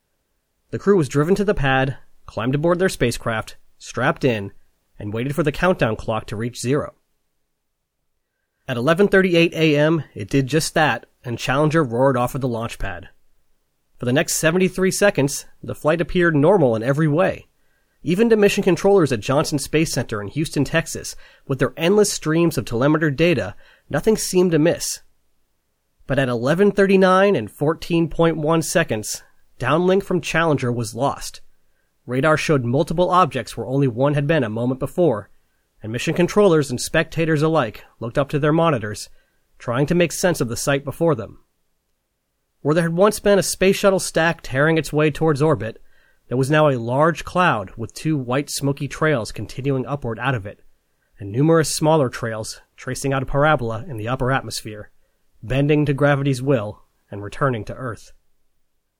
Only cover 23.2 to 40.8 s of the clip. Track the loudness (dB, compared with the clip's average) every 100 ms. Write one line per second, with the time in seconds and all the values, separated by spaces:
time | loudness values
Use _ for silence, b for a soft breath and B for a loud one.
23.2 | 0 0 -4 -10 b b b -2 0 0
24.2 | 0 2 4 4 2 0 -6 -10 -14 _
25.2 | _ _ _ _ _ _ _ _ -6 -2
26.2 | -2 -2 0 2 2 4 4 6 6 6
27.2 | 4 2 -2 -4 -2 -2 -2 0 0 2
28.2 | 0 2 0 0 0 0 0 -2 -6 -12
29.2 | -14 _ _ _ 0 2 4 2 2 -4
30.2 | -2 0 2 2 0 -2 -4 -4 -4 -4
31.2 | -10 -14 -20 -20 _ _ _ _ -6 0
32.2 | 2 2 2 0 2 0 0 0 2 4
33.2 | 2 0 -8 -8 -4 0 0 2 0 0
34.2 | 0 0 0 -2 -4 -4 -6 0 0 0
35.2 | -6 _ _ _ _ _ -10 -6 -4 0
36.2 | 0 4 4 4 2 -4 -2 -2 -2 -2
37.2 | 0 2 2 0 -2 -6 -20 _ -6 -4
38.2 | -2 0 0 2 2 0 -4 -10 -14 -18
39.2 | _ _ _ _ -6 -2 0 2 0 0
40.2 | -2 0 -2 -4 -2 -2